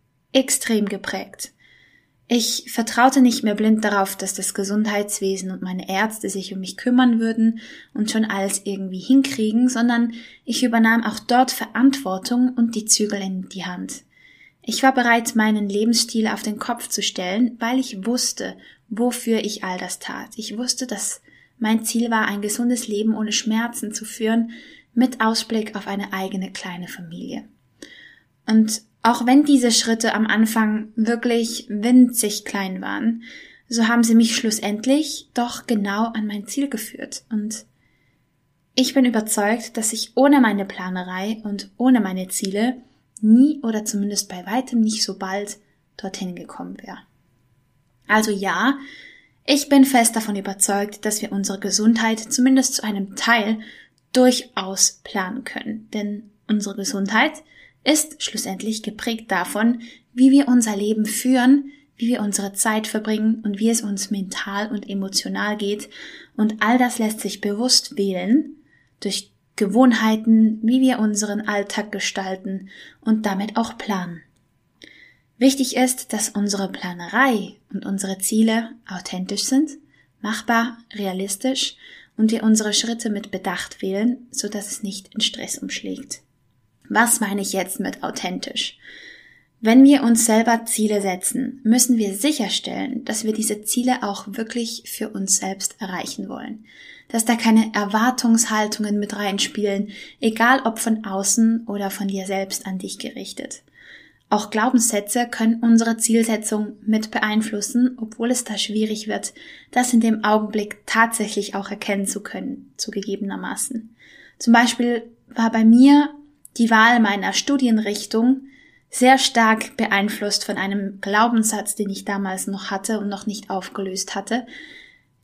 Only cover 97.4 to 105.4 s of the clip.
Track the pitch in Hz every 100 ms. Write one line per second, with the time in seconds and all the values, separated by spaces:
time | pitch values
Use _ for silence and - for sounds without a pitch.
97.4 | 226 220 220 208 202 214 240 247 233 226
98.4 | - 214 208 214 208 208 202 - 208 196
99.4 | - - 208 196 208 - - - 226 220
100.4 | 233 269 269 220 - 220 208 190 196 -
101.4 | 226 226 - 202 196 196 196 196 190 196
102.4 | 196 - - 190 196 - - - 190 -
103.4 | - - _ _ - - _ _ _ 214
104.4 | 214 220 233 254 220 202 - 247 240 -